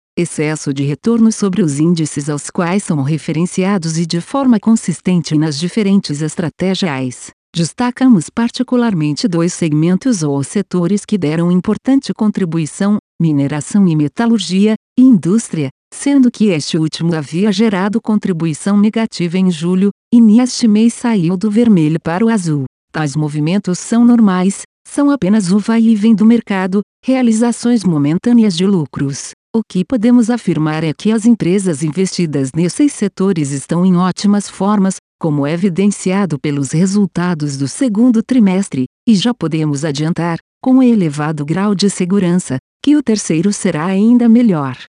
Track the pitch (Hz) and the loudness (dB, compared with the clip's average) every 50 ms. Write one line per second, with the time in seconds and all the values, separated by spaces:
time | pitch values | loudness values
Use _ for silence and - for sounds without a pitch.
0 | - _ _ - 170 - - - 151 151 156 - - 151 135 139 139 143 147 - | -10 _ _ -4 -4 -4 -4 -4 -4 -4 -4 -4 -4 -6 -4 -2 -2 -4 -4 -2
1 | - 226 233 233 226 226 214 - 208 196 185 214 190 151 139 143 156 170 180 160 | -2 0 2 4 4 2 2 0 -2 -2 0 0 0 0 0 0 2 2 2 0
2 | 156 143 - 151 143 147 147 143 - - - - 175 165 180 208 - - 170 147 | -2 -4 -4 -6 -6 -6 -6 -6 -8 -8 -6 -4 -2 -2 -2 -2 -2 -2 -2 -2
3 | 135 143 160 147 - - 151 156 175 175 - 190 185 190 208 196 160 165 160 165 | 0 -2 -2 -4 -4 -4 -2 -2 -2 -2 -2 -2 -2 0 -2 -2 -2 -2 -2 -2
4 | 175 160 170 170 - - - 277 277 254 233 208 - 220 226 - - - 156 - | -2 -2 -4 -6 -4 -4 -4 -2 2 2 2 2 2 0 0 0 0 -4 -6 -4
5 | - 185 185 170 - - 160 147 156 156 147 139 170 175 - 226 208 196 196 196 | -2 0 0 0 0 0 0 0 0 0 -2 -4 -6 -4 -2 -2 0 2 2 2
6 | - - 147 143 156 151 - - 175 147 - _ 180 190 185 - 196 170 139 131 | 0 -2 -6 -6 -6 -6 -6 -6 -6 -6 -6 _ -4 -2 -2 -2 -2 -4 -4 -4
7 | 131 127 123 - - - - _ _ _ - 170 170 143 - - 240 247 240 - | -6 -6 -8 -10 -18 -20 -20 _ _ _ -4 -4 -4 -4 -4 -4 -4 -4 -4 -2
8 | 262 262 233 170 - - - 226 233 240 - - 247 - 254 247 240 233 202 160 | 2 4 4 4 2 -2 -4 -4 -4 -4 -4 -4 -4 -2 0 0 0 0 0 -2
9 | 151 151 147 - - - 170 165 165 175 - - 175 165 151 151 160 175 185 - | -2 -2 -2 -2 -2 -2 0 0 -2 -2 -2 -2 -2 0 0 0 2 2 0 0
10 | - 269 240 175 156 143 139 139 135 - - 208 190 - - 180 170 175 202 202 | 0 -2 -2 0 -2 -2 -2 -2 -4 -4 -4 -6 -6 -4 -4 -2 0 0 -2 -2
11 | - - - 175 143 147 156 170 170 175 180 180 - 214 208 - - 262 269 277 | -2 -4 -4 -2 -2 -2 -2 0 0 0 0 0 0 -2 -4 -2 0 0 0 0
12 | - - 190 - 220 214 - 190 190 165 160 165 156 139 - - 196 202 214 - | 0 -2 -4 -2 -2 -2 -2 -2 -4 -2 -2 -4 -4 -4 -4 -4 -2 -2 -2 -2
13 | - _ _ - 165 160 151 139 139 139 151 147 - - - 208 196 175 160 156 | -4 _ _ -2 0 0 2 0 0 -2 -4 -6 -6 -2 0 2 2 4 2 2
14 | 147 143 - - 233 233 233 214 180 156 185 190 208 214 220 - _ _ _ - | 0 -2 -2 -2 0 0 0 0 0 -2 0 2 2 2 0 -2 _ _ _ 4
15 | 254 262 240 170 - 165 202 233 - - - 160 143 131 - _ _ _ - - | 6 6 6 4 4 2 0 0 -2 -2 -4 -4 -4 -6 -8 _ _ _ -18 -6
16 | - 277 285 277 247 240 - - 214 208 175 151 - - - 165 160 151 - - | -2 0 2 4 4 2 2 2 0 2 2 0 -2 -2 -2 -2 -2 -2 -2 -2
17 | 160 170 165 156 147 135 156 170 202 220 190 185 233 226 208 180 190 208 202 226 | -2 -2 -2 -2 -6 -6 -4 0 0 0 2 2 0 0 0 0 -2 -2 -2 -2
18 | - - 214 208 - 196 180 160 165 165 147 - - 196 202 208 202 214 - 226 | -2 0 -2 0 0 -2 -4 -2 -2 -4 -4 -4 -2 0 2 2 2 2 2 -2
19 | 226 - - - 175 170 165 185 190 180 175 147 165 175 185 185 202 202 - _ | -4 -4 -4 -6 -6 -2 0 0 0 0 0 -2 -2 -2 0 0 0 0 -2 _
20 | _ _ - 240 226 214 202 247 254 247 - - 247 226 208 214 226 233 - - | _ _ 4 6 6 6 6 4 4 2 0 0 0 2 4 4 2 2 0 0
21 | - 240 226 196 165 165 190 180 214 214 202 233 240 233 202 170 151 151 160 160 | -2 0 0 0 0 0 -2 -2 -2 0 2 2 4 4 4 4 4 2 0 -2
22 | - 165 165 185 226 226 226 208 175 165 151 143 131 - - _ _ _ - 156 | -2 -4 -2 0 0 0 0 0 0 -2 -2 -2 -4 -6 -10 _ _ _ -8 -6
23 | 156 143 135 151 151 147 147 151 147 160 180 208 - 185 180 - - - 240 233 | -6 -4 -2 -2 -4 -2 -2 -2 -2 0 -2 -2 -2 -2 -6 -6 -4 -2 2 4
24 | 240 240 240 233 220 196 180 185 180 196 - - - - _ _ _ - - - | 4 4 6 6 4 4 2 2 0 0 -2 -4 -10 -18 _ _ _ -8 -4 0
25 | 285 285 285 269 185 180 214 220 196 170 196 214 196 - 226 233 226 226 226 202 | 0 0 0 0 0 0 0 0 2 2 0 0 0 0 0 2 2 2 2 2
26 | 202 233 226 175 214 226 240 233 - - 202 190 185 190 185 208 196 - _ _ | 4 2 4 4 4 4 4 2 0 -2 -4 -4 -2 -2 -2 -4 -4 -4 _ _
27 | _ - 262 254 254 233 220 214 240 240 226 - - 240 247 220 185 185 165 147 | _ -2 0 2 2 0 2 2 0 0 -2 -2 0 0 0 2 2 0 0 2
28 | 143 143 160 185 - 240 240 233 220 208 170 160 180 202 202 175 147 - - - | 0 0 0 0 0 2 4 4 4 2 2 0 0 0 0 0 -2 -4 -6 -6
29 | 143 139 139 - - - - _ _ _ - 226 214 - - 185 180 - 269 226 | -6 -6 -6 -8 -12 -14 -18 _ _ _ -6 -6 -6 -4 -4 -4 -4 -2 -2 0
30 | 196 247 247 247 226 202 247 220 - 190 160 143 156 156 156 156 165 156 143 - | 2 4 4 4 4 2 -2 -2 -2 -2 -2 0 0 -2 -2 -2 -4 -4 -4 -2
31 | - 208 220 226 196 240 233 - 160 165 185 208 190 185 156 131 165 151 143 185 | -2 -2 -2 2 2 2 2 2 2 0 0 0 0 -2 -2 -2 -4 -4 -2 -2
32 | 190 180 - - 175 156 143 143 135 135 - 160 180 170 - - 294 294 - - | -4 -2 -2 -2 -2 -2 -2 -2 -4 -2 -2 -2 -2 -2 0 0 0 0 0 -2
33 | 214 190 - - 190 196 190 165 147 135 143 135 - - 170 175 180 190 180 175 | -4 -4 -2 -2 0 0 0 0 -2 -2 -4 -8 -6 -4 -2 0 2 2 2 2
34 | 185 180 175 - - 202 202 202 - - - - 190 202 214 208 190 190 - - | 2 0 -2 -2 0 0 0 0 -2 -6 -8 -4 -2 0 0 0 0 0 -2 -6
35 | - _ _ _ - 160 147 143 139 143 165 175 196 202 160 165 196 208 196 - | -12 _ _ _ -4 -2 -2 0 -2 -2 -2 -2 -2 -2 0 2 0 0 0 -2
36 | - 185 185 202 208 160 151 131 - 151 143 143 139 127 - 160 190 190 196 208 | -4 -2 -2 -2 -2 -2 -4 -4 -4 -4 -2 -2 -4 -2 0 0 0 0 2 0
37 | 202 175 - 170 175 180 175 151 151 147 139 135 139 131 - - 277 254 196 208 | 0 0 -2 -2 -2 -2 -2 -2 -4 -6 -4 -4 -6 -6 -4 -4 -4 -2 0 2
38 | 240 254 220 226 - - 254 262 208 190 180 190 196 - - 135 127 - - _ | 2 4 2 2 0 0 2 2 4 4 2 0 -2 -2 -4 -4 -6 -6 -8 _
39 | _ 240 220 180 175 247 240 - 165 160 156 156 156 151 143 139 156 160 143 143 | _ 2 2 2 2 0 -2 -2 -4 -4 -2 -2 -2 -2 -2 -2 -4 -4 -4 -4
40 | 156 160 175 - 170 170 165 - - _ _ _ - 262 254 262 262 240 233 214 | -4 -4 -2 -2 -4 -4 -4 -6 -10 _ _ _ 0 2 4 4 4 4 4 2
41 | 175 156 143 151 147 156 160 151 147 147 165 185 196 214 202 170 202 202 - - | 2 0 -2 -2 -4 -4 -4 -4 -4 -4 -2 -2 0 0 0 0 0 -2 0 -2
42 | 185 170 196 202 185 175 175 180 - - 131 131 - _ _ _ - 143 147 202 | -2 0 0 0 2 2 0 0 -2 -2 -6 -8 -8 _ _ _ 0 2 2 2
43 | - - 220 202 - - 165 156 175 202 202 - - 185 165 151 160 190 190 190 | 2 0 -2 -2 -2 -2 -2 0 0 0 -2 0 -2 -2 -2 -2 -2 -2 0 2
44 | 208 226 247 240 233 233 220 240 247 220 180 151 139 131 123 - - - _ | 4 4 4 4 6 6 6 6 4 4 2 0 -2 -6 -8 -10 -16 -20 _